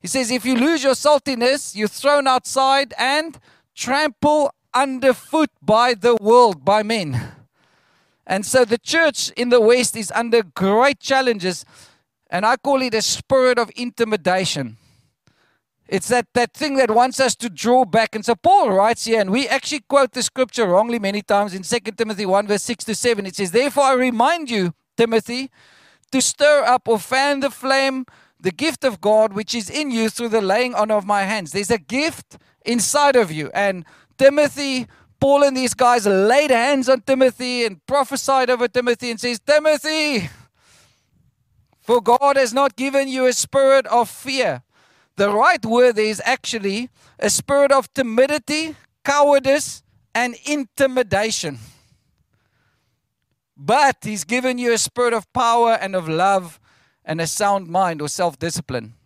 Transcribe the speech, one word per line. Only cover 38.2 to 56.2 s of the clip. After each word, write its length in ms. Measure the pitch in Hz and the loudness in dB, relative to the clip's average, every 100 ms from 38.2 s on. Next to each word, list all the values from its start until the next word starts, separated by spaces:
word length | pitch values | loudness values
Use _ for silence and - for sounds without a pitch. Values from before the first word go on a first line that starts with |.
| - 269 247 | -2 0 0
over 160 | 247 240 | 0 -2
Timothy 420 | 247 240 233 247 | -2 -2 -4 -6
and 100 | 226 | -6
says, 200 | 247 233 | -6 -6
"Timothy, 880 | - 302 311 302 311 311 302 254 160 - _ _ _ _ _ _ _ _ _ _ _ _ _ _ | 0 2 2 0 -2 -2 -2 -2 -6 -12 _ _ _ _ _ _ _ _ _ _ _ _ _ _
for 180 | - 240 | 0 0
God 380 | 208 247 277 277 | 2 2 4 2
has 160 | 254 | 0
not 220 | 240 277 - | 0 -2 -2
given 320 | 269 277 269 | -2 -2 -2
you 180 | 262 254 | 0 0
a 80 | |
spirit 540 | 240 - 277 269 269 - | 0 -2 2 4 4 2
of 200 | 240 226 | 0 -2
fear." 540 | - 254 269 220 127 _ _ _ _ _ - | -6 -8 -2 -2 -4 _ _ _ _ _ -4
The 140 | 165 | 0
right 360 | 202 285 330 208 | 2 2 2 0
word 340 | 233 247 214 | 4 4 2
is 220 | 214 208 | -2 -2
actually 640 | - 262 - 226 196 202 254 _ _ _ | -4 -4 -6 -6 -6 -6 -8 _ _ _
a 100 | 214 | -4
spirit 440 | - - 285 277 | -4 0 2 4
of 200 | 277 - | 2 0
timidity, 840 | - 247 226 269 294 - 302 320 294 _ _ | -6 -2 2 0 0 -4 -6 -6 -12 _ _
cowardice, 800 | - 285 285 285 269 285 - - _ _ _ 220 | -2 2 4 4 2 0 -2 -14 _ _ _ -4
and 220 | 247 233 277 | -4 -6 -6
intimidation. 1120 | 294 254 - 277 254 220 190 220 - 165 127 107 _ _ _ _ _ _ _ _ _ _ _ _ _ _ _ _ _ _ _ | -6 -6 -2 0 0 -2 -2 -2 -4 -8 -10 -18 _ _ _ _ _ _ _ _ _ _ _ _ _ _ _ _ _ _ _
But 400 | 143 247 277 - | -2 2 2 0
he's 200 | - 208 | -8 -10
given 340 | 165 247 254 247 | -4 -2 -2 -2
you 140 | 247 | -2
a 60 | 226 | -2
spirit 360 | - - 247 | -2 -2 0
of 140 | 226 - | -2 -6
power 400 | 254 233 233 233 | -2 0 2 2
and 200 | 226 190 | 0 -2
of 140 | 185 160 | -6 -4
love 500 | 160 | 0